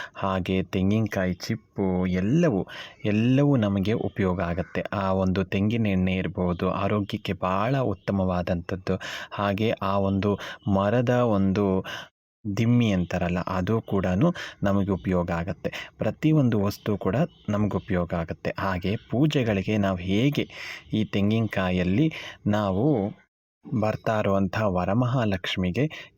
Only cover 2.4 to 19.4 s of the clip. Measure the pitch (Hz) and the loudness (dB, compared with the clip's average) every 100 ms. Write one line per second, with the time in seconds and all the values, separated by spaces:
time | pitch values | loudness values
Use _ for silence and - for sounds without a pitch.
2.4 | 170 98 - - - - 107 104 117 131 | 2 0 -2 -10 -16 -6 -2 2 4 4
3.4 | 143 135 104 98 95 113 - - 95 90 | 4 4 2 2 0 0 -2 0 0 0
4.4 | 87 87 87 90 - 104 95 95 92 92 | -2 -2 -4 -4 -4 -2 0 2 2 0
5.4 | 92 101 104 113 107 95 92 92 87 87 | 0 0 0 2 0 2 2 0 -2 -2
6.4 | 90 87 92 90 98 104 98 104 - 92 | -2 0 -2 0 0 0 -2 -4 -6 -4
7.4 | 92 95 113 139 120 95 - 98 92 90 | -2 0 0 0 -2 -2 -2 0 0 0
8.4 | 87 87 85 92 92 92 - - - - | 0 -2 -4 -6 -2 -4 -4 -12 -10 -4
9.4 | 101 98 110 - 95 98 98 98 104 101 | -2 0 0 0 -2 0 2 2 0 -2
10.4 | - - - 98 101 117 123 123 123 101 | -4 -8 0 2 4 2 2 2 2 2
11.4 | 98 95 101 95 - - - _ _ _ | 2 2 2 0 -2 -10 -16 _ _ _
12.4 | 107 101 117 120 113 92 85 90 87 87 | -6 0 2 4 4 2 0 -2 0 -2
13.4 | 87 92 92 113 - 98 90 92 170 175 | -2 -2 0 -2 0 -2 0 2 2 0
14.4 | - - 101 98 95 95 101 90 87 85 | -8 -4 0 2 0 -2 0 0 0 -2
15.4 | 85 - - - - - 113 - 156 156 | -4 -6 -6 -8 -12 -6 -4 0 2 4
16.4 | 127 110 98 - - 101 98 113 175 - | 4 2 0 -2 -4 -2 0 0 0 -4
17.4 | - 104 104 98 - 90 85 87 82 85 | -4 0 0 -2 -2 -2 0 -2 -4 -6
18.4 | - - 98 90 92 110 - 113 156 147 | -6 -4 -2 -2 -2 -4 -4 0 2 2